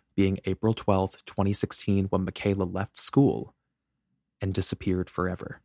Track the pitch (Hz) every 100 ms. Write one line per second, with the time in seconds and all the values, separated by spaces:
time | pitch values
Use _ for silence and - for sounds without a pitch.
0 | _ - 95 95 98 95 110 110 - 95
1 | 95 - - - 98 101 - - - 98
2 | 95 95 92 - 104 98 90 92 110 -
3 | - 139 131 55 - _ _ _ _ _
4 | _ _ _ _ 98 95 - - 98 90
5 | 90 - 90 87 - -